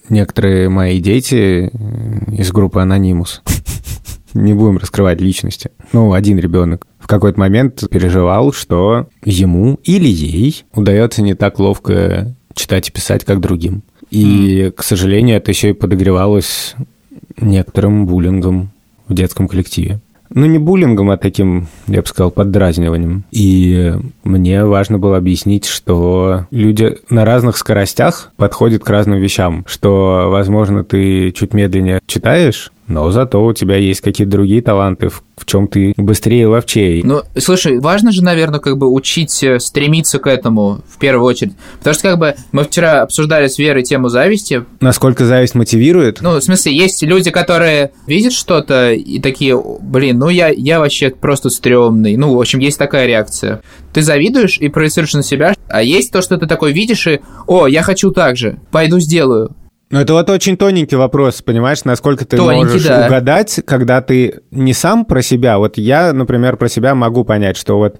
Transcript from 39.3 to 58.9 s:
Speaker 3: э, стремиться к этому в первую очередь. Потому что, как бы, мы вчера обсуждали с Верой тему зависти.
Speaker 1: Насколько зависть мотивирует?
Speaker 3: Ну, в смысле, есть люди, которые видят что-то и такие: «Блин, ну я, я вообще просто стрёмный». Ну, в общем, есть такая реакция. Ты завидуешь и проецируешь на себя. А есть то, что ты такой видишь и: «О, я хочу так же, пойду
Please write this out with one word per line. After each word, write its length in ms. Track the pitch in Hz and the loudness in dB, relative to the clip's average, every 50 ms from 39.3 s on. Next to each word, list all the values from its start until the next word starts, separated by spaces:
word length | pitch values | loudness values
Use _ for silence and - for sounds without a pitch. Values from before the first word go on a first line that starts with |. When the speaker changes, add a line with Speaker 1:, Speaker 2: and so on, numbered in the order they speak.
| - - - | -2 -2 0
Speaker 3:
э, 160 | 135 127 123 | 0 0 0
стремиться 600 | - - - 147 143 147 156 165 151 - - 143 | -2 -4 -2 -2 0 2 2 0 0 -2 -4 -2
к 80 | - | 0
этому 560 | 143 135 123 - 120 113 107 104 101 101 - - | 0 0 0 0 0 0 2 0 0 -2 -4 -10
в 120 | - - - | -18 -8 -2
первую 280 | - 139 135 123 120 | 0 0 2 2 2
очередь. 280 | 127 123 - 123 101 - - - - - - | 2 0 0 -4 -6 -6 -10 -18 -20 -20 -6
Потому 160 | - 147 156 | -2 -2 -2
что, 80 | - - | 0 0
как 160 | 196 180 170 | 0 0 2
бы, 160 | 165 151 139 - - - - | 0 -2 -2 -4 -10 -6 -4
мы 120 | 139 147 | -2 -2
вчера 360 | 147 - - 170 165 156 139 | -2 0 0 2 2 2 2
обсуждали 480 | 113 110 - - 156 151 160 156 143 135 | 2 0 -2 -2 -2 0 2 2 2 0
с 100 | 131 - | 0 0
Верой 260 | 143 151 143 135 127 | 0 0 0 0 0
тему 260 | 127 143 135 127 123 | 0 -2 0 0 0
зависти. 540 | 120 123 143 185 214 202 - - 147 123 120 - - - | 0 2 2 2 0 -2 -4 -4 -4 -4 -6 -8 -6 0
Speaker 1:
Насколько 440 | - 127 123 - - 131 123 - 127 | 2 2 2 2 2 2 2 2 2
зависть 300 | 117 127 127 127 123 - | 2 4 2 2 2 0
мотивирует? 640 | 123 117 - - 113 117 147 175 180 156 113 - - | 0 0 2 2 2 4 4 4 4 2 2 0 -2
Speaker 3:
Ну, 160 | - 175 170 | -2 -2 -2
в 60 | 147 - | 0 0
смысле, 340 | - 185 185 - 165 135 | 0 0 0 0 0 0
есть 260 | 143 185 185 - - - | 2 2 0 0 -2 0
люди, 280 | 151 175 190 180 175 | 0 2 2 2 0
которые 600 | - 180 175 175 175 165 170 165 156 147 143 139 - - - | -2 -2 0 0 0 2 2 2 2 0 -2 -2 -6 -12 -8
видят 280 | - 143 185 214 247 247 | -4 0 0 0 0 0
что-то 580 | - - - 180 156 143 - 139 131 127 120 113 | -2 -2 0 0 0 0 0 0 2 2 2 0
и 260 | 110 - 65 67 123 | -2 -4 -6 -8 -4
такие: 400 | 131 139 131 - 143 135 127 120 - 113 113 - | -4 -4 -4 -2 0 0 0 0 -2 -6 -10 -12
«Блин, 380 | - 131 135 127 139 139 123 120 | -10 -4 -2 0 0 2 0 0
ну 100 | 135 160 | 0 2
я, 200 | 180 175 175 160 | 2 2 2 2
я 300 | 151 - 123 139 160 165 | 0 0 0 0 0 2
вообще 300 | 151 143 - - 147 131 | 0 0 0 -2 -2 -4
просто 400 | 127 - - 139 143 135 - 131 | -2 -2 -2 -2 -2 0 -2 -4
стрёмный». 680 | - - - 120 120 123 120 117 110 110 110 107 104 117 | -4 -2 0 2 4 4 4 4 2 2 2 2 2 0
Ну, 160 | 143 151 131 | 2 2 2
в 40 | 123 | 0
общем, 180 | 120 110 - 135 | 0 0 0 0
есть 200 | 131 139 139 - | 0 -2 -2 -2
такая 280 | 147 139 - 143 131 | -4 -2 0 0 0
реакция. 560 | 120 117 110 110 107 - - - 104 107 107 - - - - - - - | 2 0 0 -2 -4 -6 -8 -6 -6 -6 -8 -12 -18 -20 -20 -20 -6 -2
Ты 80 | 156 156 | 0 0
завидуешь 560 | 147 151 143 147 185 247 277 233 175 - - | 2 2 2 0 2 2 2 2 0 0 -2
и 100 | 151 143 | -4 -4
проецируешь 460 | 147 165 156 156 - - 160 147 - | -2 -2 -2 -2 0 -2 -2 -2 -2
на 80 | 147 135 | -4 -2
себя. 320 | - 147 135 151 175 202 - - - | -2 -2 0 2 0 0 -2 -6 -6
А 120 | - 110 113 | -2 -2 0
есть 300 | 120 156 196 - - - | 2 2 0 0 0 -2
то, 80 | 196 | -4
что 160 | 180 - 190 | -2 -2 -2
ты 100 | 175 - | -2 -2
такой 260 | 156 170 160 - 151 143 | -2 -2 -2 0 0 0
видишь 340 | 165 220 226 240 - - | 0 0 0 -2 -2 0
и: 140 | 170 156 139 - - - - - | -2 -2 -2 -4 -12 -20 -14 -4
«О, 200 | - 175 185 165 | 0 2 2 4
я 160 | 135 135 156 165 | 4 2 2 0
хочу 280 | 190 190 190 - 196 | 0 0 0 0 0
так 260 | - - 170 143 123 | 2 2 0 0 0
же, 220 | 123 117 107 92 - - - | -2 -4 -6 -6 -8 -10 -4
пойду 300 | - 160 160 156 | -2 0 2 2